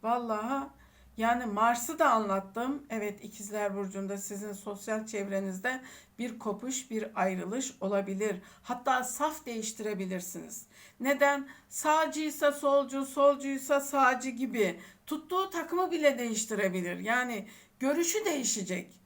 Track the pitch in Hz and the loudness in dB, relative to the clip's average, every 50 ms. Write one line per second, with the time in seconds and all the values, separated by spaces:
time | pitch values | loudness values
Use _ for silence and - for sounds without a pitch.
0 | - 220 240 247 240 233 220 208 214 233 269 277 277 285 - - - - _ - | 2 2 0 0 2 -2 -2 -2 0 -2 -2 -2 -4 -6 -12 -20 -20 -20 _ -20
1 | - - - - 220 226 240 240 254 226 202 208 220 233 240 233 - - 320 320 | -20 -20 -6 0 2 2 2 2 2 -2 2 4 4 4 4 2 -2 -6 2 4
2 | 330 285 240 220 214 202 196 196 190 190 - 233 240 262 285 285 - - 226 220 | 6 6 6 6 4 2 0 0 0 -4 -6 -4 -2 -2 -4 -4 -6 -6 -6 -4
3 | 208 208 202 - - - - - 208 202 208 214 208 202 196 196 202 190 190 196 | -4 -4 -6 -8 -12 -16 -14 -12 -12 -6 -4 0 0 0 0 -2 -4 -4 -4 -6
4 | 196 190 202 196 196 - 208 196 208 214 202 196 - 214 202 196 - - 220 214 | -4 -4 -6 -6 -6 -8 -8 -8 -8 -8 -10 -10 -8 -10 -10 -8 -4 -4 -4 -4
5 | 214 220 - 208 196 202 196 196 196 190 185 190 - 254 262 262 262 - - - | -4 -4 -4 -4 -4 -2 -2 -2 -2 -2 -4 -4 -4 -4 -4 -4 -8 -12 -20 -20
6 | - _ _ - 233 247 233 226 - 214 196 202 240 254 262 - - - 226 220 | -20 _ _ -6 -6 -6 -6 -6 -4 -6 -4 -4 -6 -6 -6 -6 -6 -4 -4 -4
7 | 214 214 - - 180 190 190 185 170 180 208 262 262 - - - - 190 202 196 | -4 -4 -2 0 0 2 2 -2 -4 -4 -4 -4 -4 -6 -6 -4 -4 0 0 0
8 | 196 196 196 190 214 214 196 185 - - - - _ - 240 240 - 277 - - | 0 0 -2 -2 -2 -2 -2 -4 -8 -16 -20 -20 _ -8 -8 -4 0 2 2 2
9 | 233 226 - - 285 311 311 - - - 233 220 220 220 - - 220 214 208 185 | 0 -2 -4 0 0 -2 -2 -2 -8 -8 -6 -6 -6 -6 -6 -6 -4 -4 -4 -2
10 | 190 185 185 180 180 - - 170 165 156 - - - _ _ - - - - _ | -4 -4 -4 -6 -6 -8 -10 -12 -12 -12 -14 -14 -16 _ _ -20 -20 -20 -12 _
11 | 226 262 285 269 285 277 285 285 277 277 - - - _ - - - 311 302 311 | 0 0 4 6 6 6 6 2 -2 -8 -14 -20 -20 _ -10 -2 2 4 6 6
12 | 320 311 - 302 311 302 285 - 311 285 285 285 - 285 277 277 277 - 269 269 | 4 2 0 -2 -2 -2 -2 2 2 2 2 4 2 4 4 4 4 2 -2 -4
13 | 269 269 - 294 277 285 285 277 277 277 277 269 - - 294 277 277 - - 277 | -4 -2 2 6 6 6 6 6 0 -4 -4 -4 0 2 2 2 2 0 2 4
14 | 269 - 262 240 254 262 240 226 254 233 - 233 208 180 175 - - - - _ | 6 6 4 2 -2 -6 -4 -4 -4 -2 2 2 2 2 2 -4 -12 -20 -20 _
15 | _ - 302 302 320 - 359 370 381 381 - 339 320 330 339 349 370 359 339 330 | _ -6 -6 -6 -4 -2 0 0 0 0 -2 -4 -4 -2 0 0 0 0 0 4
16 | 302 285 269 233 247 233 220 202 - - 220 196 202 196 180 185 175 175 175 180 | 4 4 4 4 -2 -2 -2 -2 -2 -2 0 0 0 0 0 0 -2 -2 -4 -4
17 | 185 214 233 247 247 247 240 208 196 - - - - _ _ _ 254 269 294 330 | -2 0 0 0 0 -2 -4 -6 -8 -10 -16 -20 -20 _ _ _ 0 2 2 2
18 | 339 339 - 427 427 403 320 285 247 220 - 214 190 175 185 180 180 - - - | 2 2 0 0 0 0 0 0 0 0 0 -2 -2 -4 -4 -6 -6 -10 -18 -20
19 | _ | _